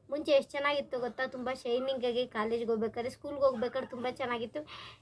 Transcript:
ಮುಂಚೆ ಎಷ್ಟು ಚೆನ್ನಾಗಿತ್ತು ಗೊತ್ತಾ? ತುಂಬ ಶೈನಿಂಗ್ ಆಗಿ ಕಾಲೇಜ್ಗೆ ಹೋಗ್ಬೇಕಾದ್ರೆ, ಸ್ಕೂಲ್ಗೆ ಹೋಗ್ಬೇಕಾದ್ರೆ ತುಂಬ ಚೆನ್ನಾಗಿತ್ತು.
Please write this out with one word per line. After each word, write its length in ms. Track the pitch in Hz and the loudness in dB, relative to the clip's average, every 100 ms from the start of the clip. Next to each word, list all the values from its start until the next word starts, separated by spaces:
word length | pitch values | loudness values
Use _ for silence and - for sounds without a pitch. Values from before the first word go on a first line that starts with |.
| - | -6
ಮುಂಚೆ 220 | 285 311 | -2 6
ಎಷ್ಟು 200 | 277 - | 6 4
ಚೆನ್ನಾಗಿತ್ತು 480 | 285 285 285 - 254 | 0 0 0 -2 -2
ಗೊತ್ತಾ? 280 | 240 220 262 | -4 -2 -4
ತುಂಬ 220 | 254 247 | -2 -4
ಶೈನಿಂಗ್ 520 | 262 240 240 262 269 240 | -4 0 0 2 0 0
ಆಗಿ 220 | 233 247 | 0 0
ಕಾಲೇಜ್ಗೆ 420 | 233 220 233 226 | 0 0 0 2
ಹೋಗ್ಬೇಕಾದ್ರೆ, 400 | 226 220 226 240 | 2 0 -2 -6
ಸ್ಕೂಲ್ಗೆ 320 | - 285 285 | -6 -6 4
ಹೋಗ್ಬೇಕಾದ್ರೆ 480 | 269 240 240 254 254 | 4 4 0 -2 -6
ತುಂಬ 180 | 247 247 | -4 -4
ಚೆನ್ನಾಗಿತ್ತು. 560 | 247 262 240 226 302 302 - - - | -4 -4 -2 -4 -6 -10 -12 -16 -18